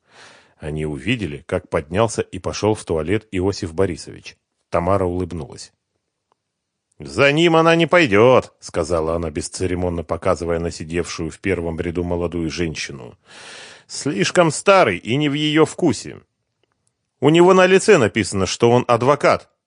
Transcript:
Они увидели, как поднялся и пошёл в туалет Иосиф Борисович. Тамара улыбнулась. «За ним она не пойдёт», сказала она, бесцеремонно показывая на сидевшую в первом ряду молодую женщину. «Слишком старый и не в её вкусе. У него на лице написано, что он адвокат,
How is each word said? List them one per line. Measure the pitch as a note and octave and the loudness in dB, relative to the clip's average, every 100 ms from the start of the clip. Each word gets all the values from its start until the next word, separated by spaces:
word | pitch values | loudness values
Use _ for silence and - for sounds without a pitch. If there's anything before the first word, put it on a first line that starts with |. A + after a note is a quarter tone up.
| _ - - - _ _ | _ -20 -20 -20 _ _
Они | D#2 D#2 D2+ | -10 -6 -6
увидели, | C#2+ C#2 - D#2+ C#2+ - | -6 -4 -4 -6 -10 -6
как | F2+ - | -8 -4
поднялся | E2+ C#2+ F2+ A2+ - | -8 -4 -2 -2 -2
и | - F#2 | -8 -8
пошёл | E2+ D#2 G#2 A2 | -10 -2 -2 -2
в | - | -4
туалет | E2 D#2 G#2+ - | -4 -2 -4 -4
Иосиф | F#2+ F#2+ F#2+ F2+ | -4 -4 -4 -8
Борисович. | D#2+ F#2+ D#2+ - - - - _ _ _ | -2 -2 -4 -12 -18 -20 -20 _ _ _
Тамара | F2 F2 G2 F#2 | -2 0 0 0
улыбнулась. | F2 F2+ E2+ D#2 - - _ _ _ _ _ _ _ _ _ _ _ _ _ | -4 -6 -8 -12 -16 -20 _ _ _ _ _ _ _ _ _ _ _ _ _
«За | C#2 A2+ C#3 | -10 0 2
ним | D3 E3+ D#3+ | 4 4 4
она | E3 E3 | 4 4
не | E3 | 4
пойдёт», | F3+ D3+ G2 B2 A#2+ - _ | 4 4 4 6 4 2 _
сказала | - F2+ D#2+ E2+ D#2+ E2+ | -10 -6 -2 -2 -2 -4
она, | E2 | -4
бесцеремонно | D2+ - - F#2 F2+ F2+ E2+ | -6 -10 -6 -4 -2 -4 -4
показывая | D#2+ E2 G2 E2+ E2+ E2 | -6 -4 -2 -2 -2 -4
на | E2+ | -4
сидевшую | - D#2+ E2+ E2 - D#2+ | -8 -8 -6 -6 -6 -10
в | - | -6
первом | G2 F2 E2+ E2 | -4 -4 -4 -6
ряду | E2+ E2+ | -6 -4
молодую | F2 F2 E2+ F2 D#2+ | -4 -4 -4 -4 -6
женщину. | D#2 E2+ D2 - C2+ B1 - _ - - - - - _ | -6 -6 -6 -12 -14 -18 -20 _ -20 -20 -20 -20 -20 _
«Слишком | - C#3 F#3+ E3+ - E3 | -8 -6 -2 0 2 2
старый | - - F#3+ C#3+ F2+ | 2 4 4 4 0
и | - C3 | -4 -2
не | D3+ | -2
в | |
её | C#3+ D3+ D3+ D#3 | -2 0 2 2
вкусе. | - E3+ - D#2 G1+ _ _ _ _ _ _ _ _ _ _ | 2 0 0 -6 -16 _ _ _ _ _ _ _ _ _ _
У | C3+ | 2
него | E3 F3 | 6 6
на | F#3+ F#3 | 6 6
лице | F#3+ - F#3 | 4 6 4
написано, | G#2 A2+ F#2 G2 F#2 | 4 0 -2 -2 -4
что | - A#2 | 0 2
он | B2 - | 2 2
адвокат, | A#2 B2 C#3+ F3 F#2+ - _ | 2 2 2 2 0 -2 _